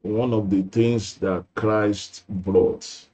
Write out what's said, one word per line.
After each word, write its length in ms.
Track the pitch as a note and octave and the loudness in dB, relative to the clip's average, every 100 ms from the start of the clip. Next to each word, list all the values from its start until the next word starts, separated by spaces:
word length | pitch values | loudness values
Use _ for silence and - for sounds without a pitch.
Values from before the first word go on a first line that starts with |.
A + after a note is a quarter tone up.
one 320 | G2 G#2+ B2+ | -2 -2 0
of 160 | A2+ G2+ | 0 2
the 140 | F#2+ | 0
things 540 | F#2+ A2+ A#2 A#2+ G2+ - | 0 2 2 2 -4 -6
that 280 | F#2+ F#2 E2 | -2 -2 -6
Christ 680 | - G#2+ G#2+ G#2+ G2+ - - _ | -4 0 2 0 -2 -6 -18 _
brought 800 | G2 F#2+ G2+ - - - - - | -8 2 4 4 0 -10 -18 -20